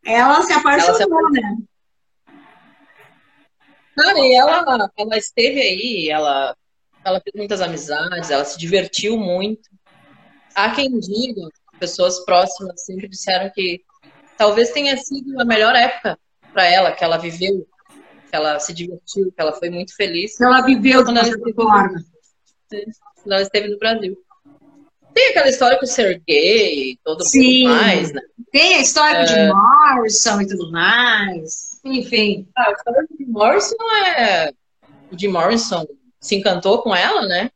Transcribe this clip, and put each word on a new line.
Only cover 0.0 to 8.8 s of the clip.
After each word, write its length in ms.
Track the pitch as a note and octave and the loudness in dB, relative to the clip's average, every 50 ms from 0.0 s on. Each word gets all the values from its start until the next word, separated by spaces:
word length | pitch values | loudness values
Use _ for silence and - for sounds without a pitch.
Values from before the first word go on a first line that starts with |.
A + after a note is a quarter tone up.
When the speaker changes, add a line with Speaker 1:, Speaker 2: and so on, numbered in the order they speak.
| _ | _
Speaker 1:
Ela 380 | A#3 A3+ A#3 B3 C4+ D4 D#4+ F4 | 0 2 2 4 4 4 4 2
se 100 | - D#4 | 2 0
apaixonou, 340 | D4 D4+ D4 C#4+ - E4+ F4 | 2 2 2 2 4 4 2
Speaker 2:
Ela 80 | A4 | 2
se 60 | A4 G4+ | 2 2
apaixonou. 280 | F#4+ E4 D#4+ G4+ D4+ | 2 2 2 2 2
Speaker 1:
né. 240 | C#4+ B3 G#3+ G#3 A3 A3+ - _ _ _ _ _ _ _ _ _ _ _ _ _ _ - _ - _ _ _ _ _ _ _ _ _ _ - _ _ _ _ _ _ _ _ _ _ _ _ _ _ _ _ _ _ | 0 0 -2 -4 -8 -8 -10 _ _ _ _ _ _ _ _ _ _ _ _ _ _ -20 _ -20 _ _ _ _ _ _ _ _ _ _ -20 _ _ _ _ _ _ _ _ _ _ _ _ _ _ _ _ _ _
Speaker 2:
Não, 200 | C#4+ D4+ F#4 G4 D#4 C4+ | 2 2 2 4 4 4
e 80 | B3+ B3+ | 6 6
ela, 540 | B3 C4 D4+ E4 F4 F4 C#4+ B3+ A#3 G3+ F#3+ _ | 6 6 4 2 2 0 0 0 -2 -2 -6 _
ela 200 | - G#3+ A3 A3 | -8 -6 -4 -4
esteve 440 | G#3+ G#3 - _ - A#3 C#4 C#4 C#4 | -6 -6 -6 _ 0 0 0 0 0
aí, 480 | B3 G3+ F#3 F#3+ A3 B3 A3+ F#3 D#3+ D3+ | -2 -2 -2 -4 -6 -6 -6 -6 -4 -4
ela, 440 | D3+ D#3 D3+ D3 C#3 C3+ C3+ B2+ - _ _ _ _ _ _ _ _ _ _ | -2 -2 -2 0 -2 -2 -2 -4 -8 _ _ _ _ _ _ _ _ _ _
ela 160 | F#3+ F#3 - | -4 -4 -4
fez 120 | _ - - | _ -8 -12
muitas 260 | G#3 G#3 G3+ G#3 F#3+ | -10 -8 -6 -4 -4
amizades, 680 | F#3 E3+ E3 D3 - - D3 D3+ D#3+ F3 F3+ E3+ D#3+ D3+ | -4 -6 -6 -10 -8 -8 -6 -6 -6 -6 -8 -8 -4 -2
ela 140 | D3 C#3 D3 | -2 -2 -2
se 120 | D3 - | -4 -8
divertiu 600 | E3 E3 E3 F#3+ F#3+ | -10 -4 -2 0 -2